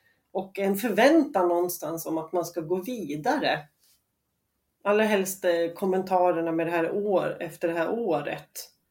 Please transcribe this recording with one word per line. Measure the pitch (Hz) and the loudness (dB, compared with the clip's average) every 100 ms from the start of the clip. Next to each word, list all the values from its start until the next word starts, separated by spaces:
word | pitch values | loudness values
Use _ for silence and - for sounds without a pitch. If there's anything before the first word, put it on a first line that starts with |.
| _ _ _ | _ _ _
och | 190 190 - | -8 -8 -4
en | 196 196 | -2 0
förväntan | 247 190 262 320 277 190 175 | 0 4 6 6 4 2 2
någonstans | 175 180 - 151 165 160 | 2 0 -4 -6 -8 -4
om | 160 | -6
att | 156 | -4
man | 180 170 | -4 -4
ska | 175 | -6
gå | 156 185 | -4 -4
vidare. | 196 247 156 151 254 294 139 151 - _ _ _ _ _ _ _ _ _ _ _ | -4 -8 -6 -4 0 0 0 -2 -6 _ _ _ _ _ _ _ _ _ _ _
Allra | 196 208 | 0 2
helst, | 214 208 190 - 180 | 4 2 0 -2 0
eh, | 170 170 - | 2 0 -2
kommentarerna | 190 185 190 185 180 165 165 | -2 0 2 2 4 2 0
med | 165 165 | 0 0
det | |
här | 170 165 | 0 0
år, | 208 208 180 151 170 | -2 0 0 0 -4
efter | 170 - 170 | -8 -4 -4
det | |
här | 170 165 | -2 -2
året. | 226 226 147 139 - - - - _ _ | -2 0 -2 -2 -8 -12 -18 -18 _ _